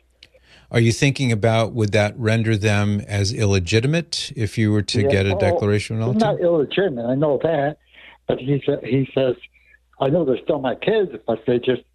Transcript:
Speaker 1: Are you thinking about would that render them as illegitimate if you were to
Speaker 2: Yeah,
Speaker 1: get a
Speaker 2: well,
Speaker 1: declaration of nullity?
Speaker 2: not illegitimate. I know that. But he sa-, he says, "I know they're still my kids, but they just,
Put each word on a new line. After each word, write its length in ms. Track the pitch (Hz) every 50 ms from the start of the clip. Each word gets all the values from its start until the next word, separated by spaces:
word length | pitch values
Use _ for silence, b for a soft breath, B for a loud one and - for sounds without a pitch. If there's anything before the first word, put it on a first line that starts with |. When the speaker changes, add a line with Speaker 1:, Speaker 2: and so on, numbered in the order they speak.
| _ _ _ _ - b b b b b b b b b
Speaker 1:
Are 80 | b 117
you 120 | 113 117
thinking 400 | 107 - 143 139 135 - 135 120
about 420 | 113 104 104 113 113 113 113 98 -
would 180 | 120 107 101
that 260 | 98 107 104 104 92
render 400 | - 113 110 110 117 107 113 110
them 440 | 98 107 107 101 104 104 104 101 101
as 300 | - - 104 101 98 101 131
illegitimate 960 | 117 110 98 98 95 87 85 107 113 123 143 160 170 160 - - - - - -
if 220 | 117 110 - -
you 140 | 117 110 107
were 100 | 107 107 98
to 180 | - - - -
Speaker 2:
Yeah, 40 | 139
Speaker 1:
get 160 | 139 95 95
a 40 | 101
Speaker 2:
well, 100 | 95 -
Speaker 1:
declaration 580 | - - 175 - 104 104 104 104 - - 113
of 40 | 110 113 - -
nullity? 20 | 220
Speaker 2:
not 200 | 220 208 180 -
illegitimate. 640 | 175 170 170 156 131 - - 185 202 180 135 117 117
I 100 | 120 131
know 240 | 139 156 147 135 120 -
that. 340 | 175 165 143 139 147 151 - B B B B B B B B B
But 120 | - 120 123
he 220 | 127 135 143 135 -
sa-, 140 | 143 143 135 -
he 260 | - 127 139 131 - -
says, 220 | 135 135 127 123 - - - b b b b b b b _ _ -
"I 80 | 135
know 160 | 135 156 180 160
they're 180 | 131 120 -
still 180 | - - 156 139
my 140 | 135 123 107
kids, 360 | - - 185 220 220 190 - - - -
but 160 | - 113 110 -
they 140 | - 123 120
just, 220 | - 131 123 120 - _